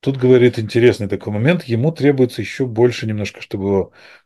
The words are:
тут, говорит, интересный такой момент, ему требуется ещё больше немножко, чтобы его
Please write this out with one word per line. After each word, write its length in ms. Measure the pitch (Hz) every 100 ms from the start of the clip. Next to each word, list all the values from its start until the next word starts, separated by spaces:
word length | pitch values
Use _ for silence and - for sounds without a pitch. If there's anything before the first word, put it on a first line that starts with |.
тут, 160 | - 135
говорит, 420 | 127 127 123 117
интересный 500 | 107 123 120 104 101
такой 240 | 98 -
момент, 320 | 104 123 180
ему 280 | - 113 135
требуется 480 | 160 135 135 123 -
ещё 260 | 101 - 131
больше 400 | 110 123 113 110
немножко, 360 | 107 101 -
чтобы 220 | - 104 98
его 260 | 98 90 _ - -